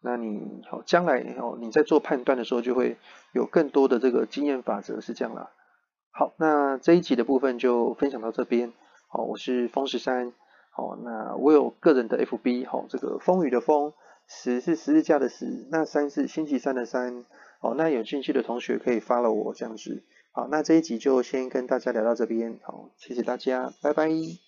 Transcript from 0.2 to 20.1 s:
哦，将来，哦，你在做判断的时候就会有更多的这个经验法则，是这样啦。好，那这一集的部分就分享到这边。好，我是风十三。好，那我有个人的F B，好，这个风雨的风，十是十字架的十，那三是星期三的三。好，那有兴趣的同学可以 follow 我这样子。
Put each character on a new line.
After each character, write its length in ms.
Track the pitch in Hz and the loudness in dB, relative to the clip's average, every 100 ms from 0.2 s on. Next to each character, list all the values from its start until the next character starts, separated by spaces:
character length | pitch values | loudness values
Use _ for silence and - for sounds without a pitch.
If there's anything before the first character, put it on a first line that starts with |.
| 113 104 107 101 - | -4 -8 -10 -14 -12
哦， 120 | - - | -14 0
将 200 | 175 175 | 2 4
来， 300 | 127 123 123 | 0 -2 -8
哦， 180 | 120 120 | -8 -8
你 120 | 117 | -2
在 100 | 110 | 2
做 180 | 151 156 | 4 2
判 240 | - 143 | 2 -4
断 140 | 123 131 | 0 -2
的 60 | |
时 100 | 113 | 0
候 80 | 123 | -2
就 120 | 120 | 0
会 240 | 123 123 117 - - _ | 0 0 -2 -16 -20 _
有 120 | 123 120 | -4 2
更 240 | - 151 | 2 2
多 180 | 143 135 | 4 4
的 120 | 123 | 4
这 120 | 123 | 2
个 140 | 123 120 | 2 -2
经 200 | - 143 | -2 -2
验 180 | 135 | -2
法 180 | 120 104 | -2 -6
则， 200 | 101 107 | -6 -10
是 120 | - | -8
这 100 | 117 | -8
样 120 | 120 117 | -6 -8
啦。 160 | - _ _ _ _ _ _ | -14 _ _ _ _ _ _
好， 220 | - 143 _ | -2 -2 _
那 400 | 160 151 143 135 | 2 4 2 0
这 160 | - | 4
一 80 | 175 | 4
集 140 | 170 120 | 4 0
的 80 | |
部 140 | 117 131 | 2 2
分 220 | 135 120 | 2 2
就 340 | 127 120 117 | 2 2 2
分 160 | 117 143 | 0 -2
享 120 | 131 | -2
到 100 | 113 | -6
这 120 | 113 | -4
边。 300 | 120 120 120 - _ _ _ | 0 0 0 -8 _ _ _
好， 160 | 123 | -4
我 140 | 117 110 | -4 -6
是 300 | - 127 120 | -4 -2 0
风 200 | 139 135 | -2 -2
十 120 | 123 | -4
三。 340 | - 127 123 120 _ _ _ | -2 -4 -4 -10 _ _ _
好， 240 | - - - | -10 -10 -10
那 400 | 120 113 110 - | -10 -10 -8 0
我 160 | 135 | 6
有 180 | 151 123 | 6 6
个 240 | - 175 | 2 4
人 140 | 135 113 | 4 2
的 100 | 123 | 0
F 200 | 135 117 | -2 -2
B， 280 | - 123 131 | -2 -2 -4
好， 200 | 135 - | -8 -6
这 80 | 131 | -6
个 200 | - - | -6 -4
风 260 | - 185 156 | 0 2 4
雨 40 | |
的 100 | 120 | 0
风， 340 | 113 151 147 151 _ _ _ | 2 2 2 -8 _ _ _
十 340 | - - 123 | -10 -4 -2
是 140 | 123 160 | 0 -2
十 180 | - | 4
字 100 | 151 | 2
架 160 | 156 151 | 4 2
的 80 | 131 | 2
十， 380 | - 123 - 131 | -4 -8 -8 -4
那 120 | 160 151 | -2 0
三 240 | 151 147 | 0 -2
是 180 | 143 135 | -2 -4
星 180 | - 156 | -4 -4
期 120 | 135 | -2
三 160 | 139 | -2
的 120 | 131 117 | -4 -4
三。 400 | 127 123 123 123 - - _ | -4 -4 -8 -16 -20 -20 _
好， 140 | 120 123 | -4 0
那 140 | 165 | 0
有 140 | 135 | 0
兴 180 | 110 143 | -2 -6
趣 100 | 131 | -2
的 100 | 135 | -2
同 200 | 113 120 | 0 -6
学 160 | - 117 | -4 -2
可 160 | - | 0
以 60 | 117 | -2
follow 320 | - 120 120 | 2 2 2
我 220 | 107 107 | 0 -2
这 120 | 110 120 | -6 -10
样 100 | 110 | -12
子。 280 | - 113 _ | -10 -12 _